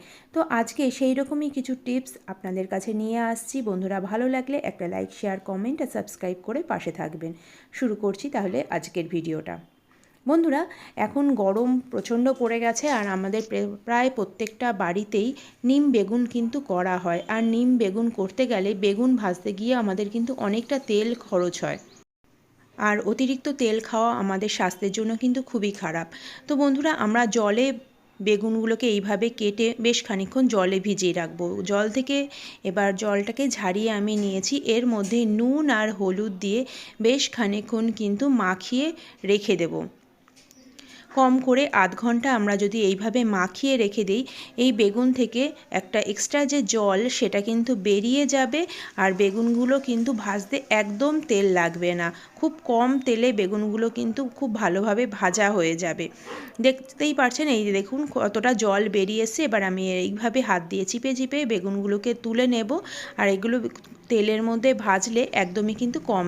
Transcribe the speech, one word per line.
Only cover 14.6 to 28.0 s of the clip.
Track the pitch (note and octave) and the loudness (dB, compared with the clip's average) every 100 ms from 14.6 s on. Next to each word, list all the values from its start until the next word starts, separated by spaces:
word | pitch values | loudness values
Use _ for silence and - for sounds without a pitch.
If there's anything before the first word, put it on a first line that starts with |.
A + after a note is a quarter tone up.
| B3 | -4
বাড়িতেই | G3 F3 F#3 G#3+ G#3 A#3 C4+ - _ | 0 -2 -2 0 0 0 -4 -16 _
নিম | A#3+ C#4+ D4 | 2 4 6
বেগুন | A#3 G3 A#3+ A#3+ | 4 2 0 0
কিন্তু | A#3+ A#3 C#4+ C#4+ | 0 -2 -4 -2
করা | F3+ F#3 F3+ | -2 0 0
হয়। | F3 E3+ - | 0 -2 -2
আর | A3 A3+ | 0 2
নিম | A3+ B3 B3 | 2 4 4
বেগুন | G3+ G3+ A#3 | 2 0 -2
করতে | A#3 F#3+ A3+ B3 | -2 -4 0 0
গেলে | G#3 G3 G#3 | 0 0 0
বেগুন | G3+ G3+ B3+ B3 | 0 2 2 4
ভাজতে | G3+ F3+ G#3 | 2 -2 -6
গিয়ে | F#3+ A#3 B3+ | -4 0 0
আমাদের | G#3 F#3+ G#3 | 0 -2 -2
কিন্তু | A#3 A#3+ B3+ | -2 -4 -2
অনেকটা | G3+ G#3+ A#3 C#4 C4+ | -2 -2 -2 -4 0
তেল | G#3 A3 A#3+ | 0 0 -4
খরচ | - F3+ F3+ - | -2 0 0 -2
হয়, | D#3 C#3+ - - _ _ _ _ _ _ _ - | -6 -6 -12 -20 _ _ _ _ _ _ _ -2
আর | G#3+ G#3 - | 0 2 0
অতিরিক্ত | A3+ C4 C4 D4 C#4+ | 0 0 0 -4 0
তেল | A#3 A3 A3 | 0 0 0
খাওয়া | A3 A#3 A#3+ | 0 2 0
আমাদের | G3 F#3+ G#3 - | -2 -2 -2 0
স্বাস্থ্যের | F#3 F3+ G3 G3 | -2 0 -4 -2
জন্য | A3 A3+ | -4 0
কিন্তু | B3+ B3+ B3+ | 0 0 -2
খুবই | A3+ G3+ G3+ | -2 -2 -2
খারাপ। | E3+ E3 E3 - - - - | -4 -4 -6 -14 -18 -16 -2
তো | C#4+ | 2
বন্ধুরা, | C#4+ C4+ D#4 D#4 | 2 2 0 0
আমরা | G#3+ A#3 A#3 A#3 | 2 2 2 2
জলে | G#3 A3 C4+ A#3+ - _ | 2 2 2 0 -12 _